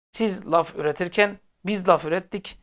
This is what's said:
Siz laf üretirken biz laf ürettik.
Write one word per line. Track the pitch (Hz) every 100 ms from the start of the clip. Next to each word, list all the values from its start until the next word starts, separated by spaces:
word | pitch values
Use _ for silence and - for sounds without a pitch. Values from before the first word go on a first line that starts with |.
| _
Siz | - 226 185 -
laf | 165 160 -
üretirken | 151 147 175 208 202 196 _ _ 180
biz | 208 185
laf | 160 151
ürettik. | 180 185 196 - -